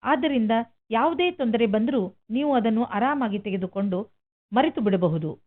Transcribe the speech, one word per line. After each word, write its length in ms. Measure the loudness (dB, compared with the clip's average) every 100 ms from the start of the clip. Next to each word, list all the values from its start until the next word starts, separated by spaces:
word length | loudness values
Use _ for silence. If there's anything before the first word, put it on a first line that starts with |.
ಆದ್ದರಿಂದ 480 | 0 0 2 0 2 0 -2 _ _
ಯಾವುದೇ 400 | 0 0 2 -2
ತೊಂದರೆ 340 | 0 -2 2 2
ಬಂದರೂ 500 | 2 0 0 -2 -8 _
ನೀವು 240 | -2 0
ಅದನ್ನು 300 | 2 2 0
ಆರಾಮಾಗಿ 560 | 0 0 0 0 -2 -2
ತೆಗೆದುಕೊಂಡು 800 | -4 -4 -4 -4 -2 -2 -6 _ _ _ _
ಮರೆತು 280 | 0 0 0
ಬಿಡಬಹುದು. 580 | 0 2 0 0 -4 -10